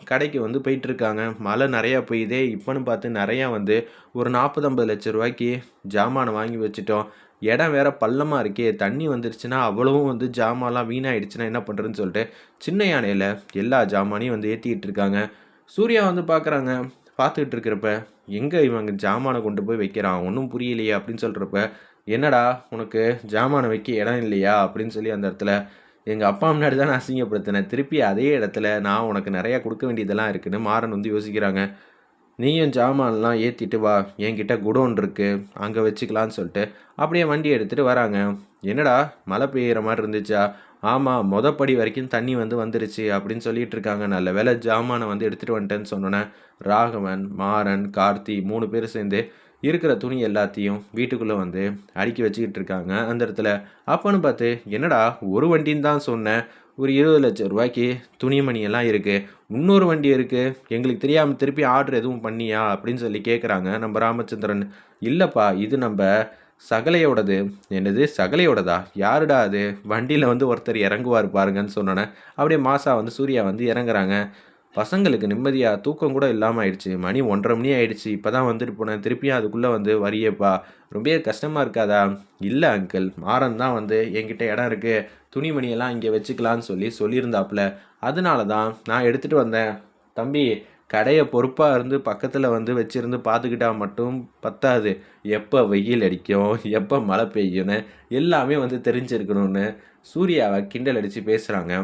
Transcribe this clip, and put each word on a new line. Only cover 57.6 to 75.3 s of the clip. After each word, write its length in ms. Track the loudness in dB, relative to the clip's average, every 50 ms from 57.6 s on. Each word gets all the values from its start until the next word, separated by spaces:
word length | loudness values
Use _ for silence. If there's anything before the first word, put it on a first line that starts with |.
| 0 0 0 0 0 0 -2 -4 -8 _ _ -4
துணிமணி 420 | -2 0 2 2 2 0 0 -2
எல்லாம் 240 | -2 -2 0 0 2
இருக்கு, 280 | 2 2 2 2 2 0 0 -2 -4 -18 _ _ -6
இன்னொரு 340 | -4 0 4 4 6 6 6
வண்டி 220 | 4 2 2 4 4
இருக்கு, 320 | 4 4 2 0 0 0 0 0 -2 -6 -8 -4
எங்களுக்கு 360 | -4 0 0 0 0 0 2
தெரியாம 320 | 2 4 4 4 4 2
திருப்பி 280 | 0 0 -2 0 2 2
ஆர்டர் 320 | 4 4 4 2 2 0 0
எதுவும் 260 | 0 -2 -4 -4 -6
பண்ணியா?" 380 | -6 -4 -4 -2 -2 0 0 2 0
அப்படின்னு 320 | 0 -2 -2 -4 -4 -4
சொல்லி 200 | -4 -4 -4 -2
கேட்குறாங்க 480 | 0 0 0 0 0 0 0 0 0 -2 -2 -2
நம்ம 200 | -4 -2 -2 0
ராமச்சந்திரன். 640 | 0 2 0 0 -4 -6 -6 -4 -2 -2 -2 -2 -4 -6 -10 -20 -20 _ _ -6
"இல்லப்பா, 440 | -4 -2 2 2 2 2 4 4 4 4 2 0
இது 180 | 0 0 0 0
நம்ம 220 | 0 0 0 2 2 4 4 4 2 -2 -6 -20 -20 _ _ _ -6
சகலையோடது." 760 | -2 -2 0 2 2 2 4 4 4 4 2 2 2 2 0 0 -4 -6 -12 -10 -6
"என்னது 320 | -4 -2 0 0 2 2 2 2
சகலையோடதா? 640 | 2 0 0 2 2 4 4 4 4 2 2 0 0 0 -2 -6 -4
யாருடா 420 | -2 2 2 2 2 4 4 4 4
அது?" 200 | 4 4 2 0 -2 -2 -4 -8 -6 -4
"வண்டியில 400 | -2 -2 0 0 2 2 4 2
வந்து 160 | 2 2 2
ஒருத்தர் 320 | 0 0 -2 -2 -2 0 2
இறங்குவார் 480 | 2 2 2 0 0 2 2 2 2 2
பாருங்கன்னு" 440 | 2 2 2 2 2 0 -2 -4 -4
சொன்னோன்னே, 300 | -2 -2 0 0 0 -2 -4 -6 -14 -20 -12
அப்படியே 280 | -4 0 2 2 2 2
மாசா 300 | 2 2 2 2 2 2 2
வந்து 180 | 2 0 -4
சூர்யா 300 | -4 -4 -2 0 0 0 0
வந்து 200 | 0 0 0 0
இறங்குறாங்க. 480 | 0 0 0 0 0 0 2 2 2 2 0 -2 -4 -8 -18 -20 -20 _ _ _ _ -4
"பசங்களுக்கு 520 | -4 -2 0 0 2 2 2 2 2 0
நிம்மதியா 440 | 0